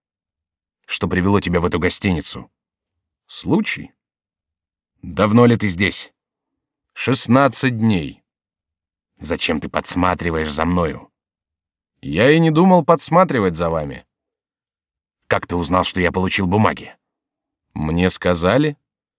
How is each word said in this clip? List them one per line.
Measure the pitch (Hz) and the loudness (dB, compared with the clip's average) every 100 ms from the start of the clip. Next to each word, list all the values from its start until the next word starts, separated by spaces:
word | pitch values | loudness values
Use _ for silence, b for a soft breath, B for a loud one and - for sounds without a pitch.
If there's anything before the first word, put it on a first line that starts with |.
| _ _ _ _ _ _ _ _ - | _ _ _ _ _ _ _ _ -12
"Что | - 90 | -6 -2
привело | 90 92 101 | 0 2 2
тебя | 87 87 | 2 0
в | |
эту | 85 82 | 0 0
гостиницу?" | 87 - 101 85 - - - _ _ _ _ _ _ _ - | 0 0 -2 -2 -4 -10 -14 _ _ _ _ _ _ _ -16
"Случай". | - 87 180 214 - - _ _ _ _ _ _ _ _ _ _ _ | -10 -2 -2 -2 -8 -12 _ _ _ _ _ _ _ _ _ _ _
"Давно | 87 73 104 113 120 | -8 -2 2 6 6
ли | 113 | 4
ты | 107 | 0
здесь?" | 85 98 - - _ _ _ _ _ _ _ _ | -2 -2 -2 -8 _ _ _ _ _ _ _ _
"Шестнадцать | - - 131 - 131 139 - 135 117 | -8 -2 0 2 4 2 0 -2 0
дней". | 113 95 69 - _ _ _ _ _ _ _ _ _ - | 0 0 -2 -10 _ _ _ _ _ _ _ _ _ -14
"Зачем | 76 80 - 78 | -8 -4 -2 -4
ты | - | -4
подсматриваешь | 85 - 90 90 87 85 80 78 | -4 -2 0 0 0 -2 -4 -4
за | 73 | -2
мною?" | 82 87 82 62 - _ _ _ _ _ _ _ _ _ | 0 0 -2 -6 -16 _ _ _ _ _ _ _ _ _
"Я | - 78 123 | -6 2 4
и | 160 | 4
не | 165 | 4
думал | 156 185 180 | 4 4 4
подсматривать | 156 165 - 170 185 135 95 80 | 4 0 2 2 2 2 0 -2
за | 85 | -2
вами". | 82 73 65 - _ _ _ _ _ _ _ _ _ _ _ - | -4 -6 -12 -20 _ _ _ _ _ _ _ _ _ _ _ -6
"Как | 101 - | -6 -4
ты | 87 | -6
узнал, | 80 92 | -2 0
что | 87 95 | 0 -2
я | 87 | -2
получил | 85 92 - 92 | -2 -4 -2 -2
бумаги?" | 101 107 - - - _ _ _ _ _ _ _ | 0 0 -2 -10 -20 _ _ _ _ _ _ _
"Мне | 76 78 82 90 | -8 -4 0 0
сказали". | - 92 87 87 120 151 147 _ _ _ | 0 0 0 2 2 0 -6 _ _ _